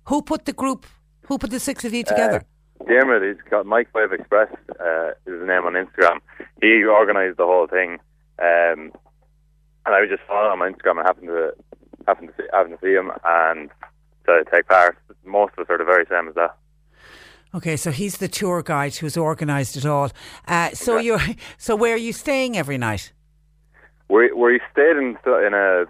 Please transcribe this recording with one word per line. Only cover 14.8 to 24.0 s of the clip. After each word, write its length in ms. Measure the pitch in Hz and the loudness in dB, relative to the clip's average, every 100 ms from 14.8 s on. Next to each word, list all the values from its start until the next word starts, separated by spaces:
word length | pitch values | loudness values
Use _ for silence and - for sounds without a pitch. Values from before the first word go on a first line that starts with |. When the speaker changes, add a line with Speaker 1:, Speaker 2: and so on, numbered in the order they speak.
| 87 - _ - | 4 2 _ -20
Speaker 2:
Most 300 | 92 101 101 - | -4 0 0 -2
of 80 | 87 | -4
us 0 | |
are 80 | 87 | -2
the 80 | |
very 220 | 82 90 82 | 2 2 2
same 200 | 87 82 | -2 -4
as 60 | 78 | -4
that. 200 | 85 - _ _ _ _ - - - _ _ | -4 -4 _ _ _ _ -20 -20 -20 _ _
Speaker 1:
Okay, 220 | 180 165 151 | -10 -6 -6
so 140 | 175 | -6
he's 260 | 139 202 - | -6 -8 -6
the 120 | 185 | -8
tour 340 | - 202 175 | -6 -4 -4
guide 320 | - 151 143 | -4 -4 -4
who's 240 | - 160 170 | -6 -8 -4
organised 580 | 156 156 151 143 131 139 | -2 -2 -4 -2 -4 -4
it 80 | |
all. 240 | 143 147 139 - - - - | -2 -2 -2 -6 -20 -20 -4
Uh, 220 | 170 170 | -2 -2
so 260 | - - 226 | -4 -2 0
Speaker 2:
Exactly. 80 | |
Speaker 1:
you're, 320 | 233 214 147 - - | 0 -2 -2 -6 -16
<laughs> 120 | - | -14
so 180 | - 214 | -4 0
where 160 | 233 | 0
are 120 | 226 233 | 0 -4
you 60 | |
staying 420 | - - 269 254 220 | -8 -4 -2 -2 -4
every 220 | 139 135 | -4 -4
night? 340 | 117 104 - _ _ _ _ _ _ _ _ _ | -4 -4 -8 _ _ _ _ _ _ _ _ _